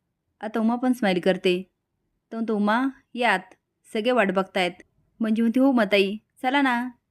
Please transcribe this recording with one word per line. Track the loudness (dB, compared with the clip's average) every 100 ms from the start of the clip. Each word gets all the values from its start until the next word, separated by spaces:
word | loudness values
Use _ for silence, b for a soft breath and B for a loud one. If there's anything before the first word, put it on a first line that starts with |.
| _ _ _ _
आता | -8 -2
उमा | -2 0
पण | -2
स्माईल | 0 0 0
करते. | 0 0 0 -2 -4 _ _ _ _ _ _
तो | -10
म्हणतो, | -4 -2
"उमा, | 0 0 -2 -6 _
ये | -4
आत, | 0 0 -2 _ _ _ _
सगळे | -4 0
वाट | 2 2
बघतायत." | 0 -2 -2 -4 -4 -20 _ _ _
मंजू | -2 0
म्हणते, | 0 4
"हो | 4
उमाताई, | 4 2 2 2 -2 _ _
चला | -2 0
ना, | 0 -2 -6 -12 _